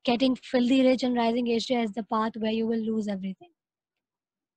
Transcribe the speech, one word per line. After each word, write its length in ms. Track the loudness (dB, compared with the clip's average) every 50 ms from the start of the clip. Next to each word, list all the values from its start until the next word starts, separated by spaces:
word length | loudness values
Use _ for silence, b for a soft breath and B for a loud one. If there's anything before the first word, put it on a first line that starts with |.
| -2
getting 320 | 0 0 2 2 2 0
filthy 480 | 0 -4 -2 0 2 2 4 4 4 6
rich 180 | 4 4 2 0
in 100 | 0 0
rising 340 | 0 0 0 0 0 0
Asia 320 | 0 0 -2 0 -2 -2 -2
is 120 | -2 -2
the 120 | -4 -6 -6
path 300 | -4 -2 -2 -2 -2 -4
where 160 | -4 -4 -2
you 160 | -2 -2 -2
will 120 | -2 -2 -2
lose 280 | -2 -2 -2 -2 -2
everything. 420 | -4 -4 -6 -6 -8 -8 -10 -14 -20 _ _ _ _ _ _ _ _ _ _ _ _ _ _ _ _ _ _ _ _ _